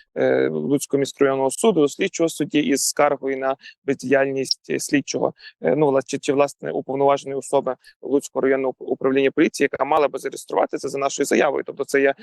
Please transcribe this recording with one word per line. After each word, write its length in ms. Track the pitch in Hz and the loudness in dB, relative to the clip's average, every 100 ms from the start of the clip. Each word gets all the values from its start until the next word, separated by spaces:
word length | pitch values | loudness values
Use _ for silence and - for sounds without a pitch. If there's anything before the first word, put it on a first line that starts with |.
| _ | _
е, 340 | - 131 131 131 | -2 0 2 0
Луцького 500 | 156 151 143 - 143 | -2 -2 -2 -2 -2
міськрайонного 520 | 135 - 139 135 135 | -2 0 0 2 -2
суду, 300 | - 226 170 | 0 2 2
до 80 | 143 | 0
слідчого 400 | - 180 - 165 | 0 -4 -2 -2
судді 300 | - 147 147 | -2 -2 0
із 300 | 160 135 - | 0 0 0
скаргою 500 | - 147 139 135 135 | 2 2 2 -4 -4
на 180 | 135 135 - _ | -4 -4 -10 _
бездіяльність, 840 | - 139 127 135 139 135 127 - - | -6 -4 2 2 2 0 -2 -4 -4
е, 100 | 139 | -6
слідчого. 540 | - 143 - 127 120 - - - | 0 -2 -2 -2 -2 -4 -20 -4
Е, 140 | 160 151 | 0 2
ну, 140 | 147 | 4
вла-, 120 | 135 - | 2 0
чи, 120 | 139 | -6
чи, 140 | - | 0
власне, 380 | 139 143 - 143 | 2 0 -2 -6
уповноваженої 680 | - - 135 139 139 139 135 | -6 -6 0 2 2 -2 -10
особи 380 | - 139 131 123 - _ | -2 0 0 -8 -12 _
Луцького 400 | - 139 - 135 | -2 -2 0 -2
районного 320 | 135 135 131 - | 0 2 -2 -6
уп-, 140 | - | -6
управління 380 | - 139 135 135 | -2 0 2 2
поліції, 380 | 151 185 - 143 | 2 0 2 -2
яка 120 | 135 | 0
мала 240 | 135 156 139 | 0 2 2
би 100 | - | -2
зареєструвати 600 | 135 - - 156 - - | -10 -10 -2 0 0 -2
це 100 | 135 | -6
за 100 | 139 | -2
нашою 280 | 139 - 139 | -4 -2 0
заявою. 380 | - 151 135 - | 4 2 0 -6
Тобто 180 | 135 | -8
це 160 | 135 139 | -2 2
є 140 | 139 - | 2 0